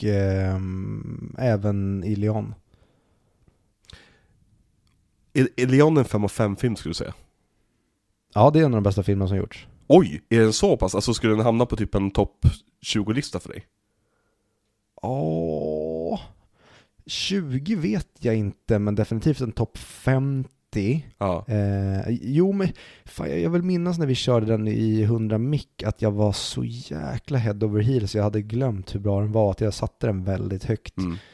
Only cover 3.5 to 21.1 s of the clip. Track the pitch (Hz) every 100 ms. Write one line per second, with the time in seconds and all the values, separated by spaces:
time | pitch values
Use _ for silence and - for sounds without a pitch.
3.5 | _ _ _ _ - - _ _ _ _
4.5 | _ _ _ _ _ _ _ _ 131 131
5.5 | - 127 131 151 156 120 104 101 - 107
6.5 | 95 123 104 - - - - - _ _
7.5 | _ _ _ _ _ _ _ _ 104 131
8.5 | 151 151 113 101 98 98 98 95 95 -
9.5 | - - - - 160 120 71 _ 113 110
10.5 | 107 202 135 95 98 120 113 113 107 117
11.5 | 113 120 110 101 101 98 104 98 _ -
12.5 | - _ _ - 110 101 120 - 92 -
13.5 | - - _ _ _ _ _ _ _ _
14.5 | _ _ _ _ - - 131 147 80 82
15.5 | 78 - 78 156 160 82 - - - _
16.5 | _ _ - _ _ - - - 196 151
17.5 | 127 151 214 170 208 - _ 120 113 101
18.5 | - - 107 104 104 107 113 156 143 123
19.5 | - 151 - - - - 135 139 135 131
20.5 | _ _ 107 98 156 -